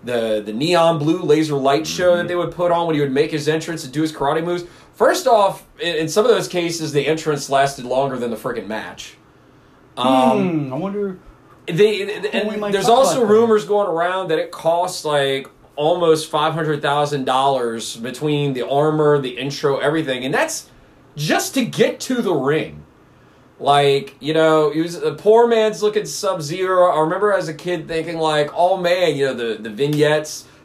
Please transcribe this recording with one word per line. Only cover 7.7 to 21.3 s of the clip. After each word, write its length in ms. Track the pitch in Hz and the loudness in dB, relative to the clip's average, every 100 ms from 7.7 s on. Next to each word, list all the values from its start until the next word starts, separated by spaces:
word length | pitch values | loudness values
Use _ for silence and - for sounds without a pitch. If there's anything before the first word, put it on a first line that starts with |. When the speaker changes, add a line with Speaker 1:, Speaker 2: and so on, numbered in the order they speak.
| - 123 | -2 -2
Speaker 1:
longer 320 | 127 139 123 | 0 0 -2
than 120 | 120 | -6
the 60 | 110 | -6
frickin' 300 | - 113 98 | -6 -8 -8
match. 500 | 110 90 95 - - _ _ _ _ _ _ _ - | -8 -10 -14 -18 -20 _ _ _ _ _ _ _ -4
Um, 680 | 127 131 127 208 185 156 135 | 2 4 4 2 0 -2 -4
Speaker 3:
Hmm, 60 | |
I 40 | 135 | -6
wonder 420 | 190 202 202 185 - - _ - - | -6 -4 -6 -8 -18 -20 _ -16 -6
Speaker 1:
they, 300 | 170 214 196 202 | 2 2 2 -4
Speaker 3:
who 220 | 208 196 | -6 -4
Speaker 1:
and 180 | 233 214 | -4 -4
Speaker 3:
we 60 | 208 | -4
might 160 | 208 | -2
Speaker 1:
there's 140 | 196 208 | 0 4
Speaker 3:
talk 120 | 247 | 4
Speaker 1:
also 180 | 226 165 | 4 2
Speaker 3:
about 40 | 220 | 4
there. 100 | 214 | 4
Speaker 1:
rumors 260 | 233 214 170 | 6 2 2
going 220 | 208 196 | 0 0
around 400 | 165 175 185 165 | 0 -2 -2 -2
that 100 | 160 | -2
it 120 | 170 | -4
costs, 520 | - 160 170 180 - | -4 0 0 -2 -4
like, 460 | 151 147 139 135 135 _ - - | -2 0 0 -2 -8 _ -18 -2
almost 540 | 151 175 165 156 156 | 0 2 2 2 0
five 220 | 151 156 | -2 -2
hundred 280 | 156 156 143 | -2 -2 -2
thousand 440 | 147 143 147 143 127 | 0 0 0 -2 0
dollars 720 | 131 139 135 120 113 110 113 | 2 2 0 -2 -6 -10 -10
between 560 | 123 - 151 147 143 | -10 -6 -2 0 -2
the 120 | 127 120 | -2 -2
armor, 540 | 139 151 156 147 147 | 2 2 2 4 2
the 180 | 127 123 | 0 -6
intro, 420 | 135 139 147 135 | -8 -2 -2 0
everything, 440 | 139 160 135 127 | 0 -2 -2 -4
and 100 | 131 | -2
that's 360 | 220 320 - - - _ _ _ 147 | -2 -2 -6 -14 -20 _ _ _ -8
just 360 | 151 | -2